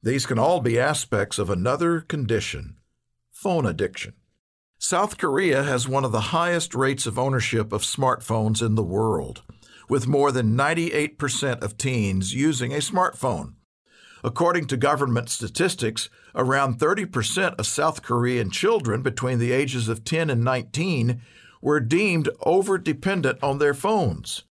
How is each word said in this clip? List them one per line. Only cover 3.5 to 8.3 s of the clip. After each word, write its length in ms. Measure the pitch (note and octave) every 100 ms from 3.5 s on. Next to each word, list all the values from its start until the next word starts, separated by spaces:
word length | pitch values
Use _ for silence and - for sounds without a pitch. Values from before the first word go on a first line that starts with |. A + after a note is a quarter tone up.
| F3 B2
addiction. 480 | E2 F#2+ - - - _ _ _ _ _ _
South 380 | - F3+ G3+ -
Korea 460 | E3+ C#3 F#3 C3+
has 260 | C#3+ B2+ B2+
one 160 | C3 C3
of 80 |
the 180 | A2+ G#2+
highest 420 | E3 E3+ F3 E3
rates 320 | B2 C3+ C#3 A#2
of 140 | A2
ownership 540 | C3 C3 - A2+ G#2+
of 80 | G#2+
smartphones 840 | - - C3 B2 -